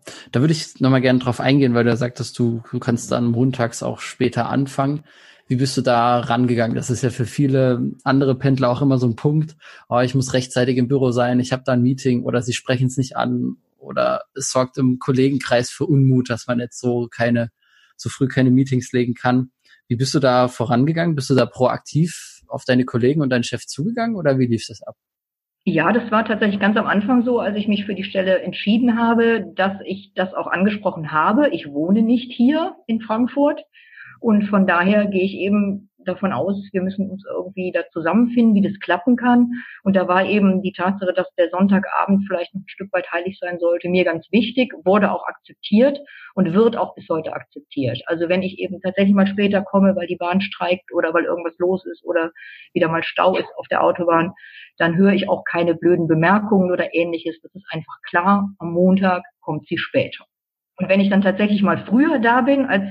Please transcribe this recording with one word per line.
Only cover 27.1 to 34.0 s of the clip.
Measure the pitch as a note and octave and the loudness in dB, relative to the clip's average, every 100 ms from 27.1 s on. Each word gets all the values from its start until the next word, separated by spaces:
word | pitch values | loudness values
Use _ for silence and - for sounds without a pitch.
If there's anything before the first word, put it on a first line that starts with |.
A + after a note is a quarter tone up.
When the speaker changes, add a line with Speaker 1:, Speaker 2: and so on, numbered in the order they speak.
| B3 | 0
Speaker 2:
so, | A#3+ A#3 | 2 0
als | F#3 G#3 | -2 -4
ich | A3 | -2
mich | G3+ | -2
für | - | -4
die | F#3 | -8
Stelle | F#3+ G3 F#3+ F#3 | -6 -2 0 0
entschieden | - - - A3+ B3 A3+ | -2 -6 0 2 2 2
habe, | A#3 A#3 A#3 A3+ F#3+ | 2 2 2 0 -2
dass | - F#3+ G3 | -2 -2 -2
ich | - G3 - - | -8 -10 -8 -4
das | F#3 | -4
auch | - E3+ | -4 -4
angesprochen | F3 G3+ G#3 F#3+ E3+ D3+ | 0 0 0 -4 -6 -4
habe. | D#3 E3 G#3+ F#3+ | 0 2 2 2
Ich | E3 D3 | 0 -6
wohne | C#3+ E3 G#3 | -4 0 2
nicht | A3+ A#3+ - | 2 0 -2
hier | - A#3+ D#4+ F4 - - | 0 2 2 -2 -8 -6
in | A3+ | -6
Frankfurt | - A3 B3 - C#4+ D4+ - _ - - | -4 -2 -2 0 0 0 -8 _ -20 -20